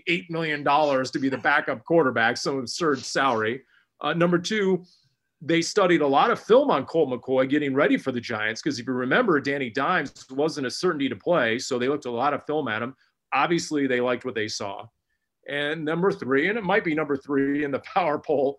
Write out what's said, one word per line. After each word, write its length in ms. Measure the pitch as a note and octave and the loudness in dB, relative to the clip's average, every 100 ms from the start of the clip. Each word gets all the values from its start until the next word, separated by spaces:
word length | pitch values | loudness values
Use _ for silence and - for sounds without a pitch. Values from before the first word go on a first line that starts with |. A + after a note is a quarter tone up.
| - | -4
eight 240 | F3+ F3 | -4 -4
million 320 | E3 D#3+ D3 | -6 -4 -2
dollars 480 | C#3+ D3 D3+ C3 C3 | 2 4 4 2 0
to 100 | D3+ | -2
be 80 | C3+ | -2
the 120 | C3 | 0
backup 440 | D3+ D3 D3 B2 - | 2 2 0 -6 2
quarterback, 520 | E3 C3+ A#2 A#2 B2 | 4 4 4 2 2
some 220 | E3 C#3 | -2 -4
absurd 400 | A#2 - D#3+ B2+ | -4 -2 0 0
salary. 640 | - D#3+ C3+ A2 A2 C3+ - _ _ - | -2 0 2 2 0 -4 -10 _ _ -8
Uh, 120 | D3 | -4
number 240 | E3+ F3 E3+ | 2 2 2
two, 480 | F3 G#3+ F#3+ F3+ - _ _ _ _ _ | 0 0 0 0 -4 _ _ _ _ _
they 220 | D3 E3 | -2 0
studied 380 | E3 G#3 F3+ E3 | 0 2 4 4
a 60 | C#3+ | 4
lot 220 | C#3 A3+ | 4 4
of 100 | G#3+ | 2
film 300 | - B3 C#4+ | 4 6 6
on 160 | D3 A#2+ | 2 0
Colt 240 | E3 C3+ | 0 0
McCoy 400 | B2 - C3 C3+ | -2 0 0 2
getting 240 | D3 C#3+ | 0 0
ready 240 | C3 F#3 C4 | 2 2 2
for 140 | C3+ | -2
the 100 | A#2+ | -6
Giants, 400 | A2+ G#2+ G#2+ A2+ | -4 -4 -4 -4
'cause 160 | D#3 A#2+ | -4 -4
if 80 | A#2+ | -4
you 80 | |
remember, 460 | B2+ B2+ F#3+ A#3+ D3 | -4 0 2 2 0
Danny 320 | C#3 C#3+ B2+ | 0 -4 -4
Dimes 520 | C3+ D3+ F3+ C3+ - - | -2 0 0 -2 -10 -10
wasn't 380 | C3+ D#3 D3 B2+ | -2 -2 -2 -6
a 40 | |
certainty 380 | - F#3 D3+ C3+ | -4 -2 -2 -4
to 60 | G#2 | -4
play, 420 | - E3+ A2+ B2 | 0 2 2 0
so 220 | - B2 | -2 -2
they 100 | B2+ | -2
looked 160 | D3 C3 | -2 -4
a 60 | |
lot 240 | A#2 C#3+ C3+ | -2 -2 -2
of 100 | - | -4
film 220 | D3+ B2+ | -4 -2
at 160 | G#2+ | -4
him. 120 | B2 - _ _ - | -6 -10 _ _ -4
Obviously, 540 | C3+ E3+ E3+ E3+ D3 C3+ | 0 0 0 -2 -2 0
they 140 | B2 | 0
liked 220 | B2 A#2+ | 0 -2
what 120 | B2+ A2 | -4 -6
they 120 | G#2+ | -6
saw. 380 | - G2+ G2+ A2 _ _ _ _ _ - | -6 -8 -10 -16 _ _ _ _ _ -8
And 380 | C#3+ D3 D#3+ D3+ | -6 -4 -4 -2
number 260 | E3 F#3+ | 0 0
three, 380 | - A#2+ C3+ F3 | 0 0 2 2
and 80 | A3+ | 0
it 60 | |
might 200 | F3+ A3 | 0 0
be 120 | F3 D3+ | 0 -2
number 200 | C#3+ C3+ | -2 -4
three 500 | C3+ C#3 C#3 C#3+ D3 | -2 0 0 0 -2
in 40 | |
the 80 | C3 | -4
<laughs> 140 | - | -2
power 240 | G3 E3 C#3+ | -2 0 0
poll 400 | - D#3 C3+ | 0 0 0